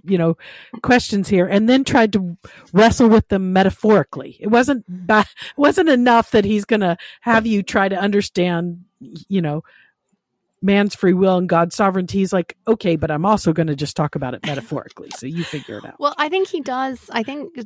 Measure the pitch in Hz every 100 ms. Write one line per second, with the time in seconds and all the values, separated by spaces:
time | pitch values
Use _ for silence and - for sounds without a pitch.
0 | 156 185 165 170 - - - - - 247
1 | - 202 185 190 180 202 220 262 269 254
2 | 220 196 180 170 - - - 175 226 -
3 | 233 220 - 196 185 190 196 - 214 202
4 | 139 139 131 - 208 240 262 262 - 180
5 | 175 214 - - - - 285 381 320 247
6 | 247 233 - 220 202 214 202 233 185 175
7 | - - 240 226 226 208 190 226 196 185
8 | 202 202 - - 175 170 175 175 - _
9 | 135 160 - 196 156 151 - _ _ _
10 | _ _ _ _ _ _ 190 202 202 -
11 | 185 180 190 185 180 170 170 - 196 185
12 | 180 202 190 185 - - - 233 185 160
13 | 156 151 196 214 - 160 160 139 147 -
14 | 151 151 131 123 - 139 113 143 - -
15 | - - 127 165 156 147 - 104 113 -
16 | 285 294 302 370 381 339 269 254 269 247
17 | - 208 220 285 285 320